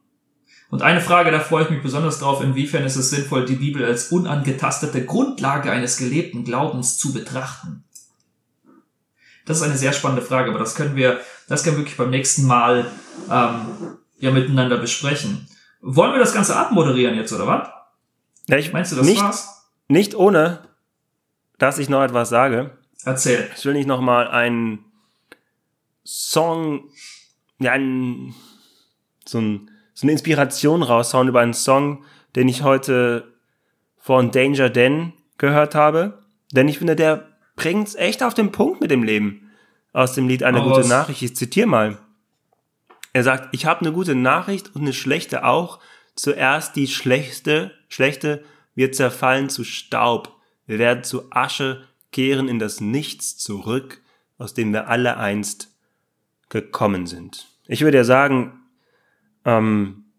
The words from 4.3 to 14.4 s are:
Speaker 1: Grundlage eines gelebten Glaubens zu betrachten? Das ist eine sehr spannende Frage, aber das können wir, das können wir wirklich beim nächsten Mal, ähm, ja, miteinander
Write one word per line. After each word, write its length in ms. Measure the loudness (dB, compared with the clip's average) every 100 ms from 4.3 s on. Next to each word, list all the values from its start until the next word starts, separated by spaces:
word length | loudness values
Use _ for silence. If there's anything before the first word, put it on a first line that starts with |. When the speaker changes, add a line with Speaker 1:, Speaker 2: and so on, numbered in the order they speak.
| -2 -2 -2 -2 -2 -4 -4
Speaker 1:
Grundlage 680 | -2 0 -2 -2 -4 -2 -2
eines 260 | -2 -2 -4
gelebten 480 | -2 -2 -4 -6
Glaubens 540 | -6 -4 -2 -4 -4 -4
zu 140 | -4
betrachten? 680 | -6 -8 -10 -10 -12 -16 -16 -20 -20 _ _ _ _ _ _ _ _ _ _ _ _ _ _ -6
Das 120 | -4
ist 40 |
eine 160 | -2 -2
sehr 160 | -2
spannende 260 | -2 -2 -2
Frage, 280 | -2 -2 -2
aber 80 | -4
das 160 | -6
können 200 | -4 -4
wir, 260 | 2 2 0 -6 -16 -6
das 140 | -2
können 120 | 0 -2
wir 40 |
wirklich 140 | -4 -4
beim 140 | -2
nächsten 360 | -2 0 2 4
Mal, 400 | 4 4 2 0 -8 -18 -14 -2
ähm, 680 | 0 0 -2 -8 -10 -14 -16 _ _
ja, 120 | 0
miteinander 460 | 2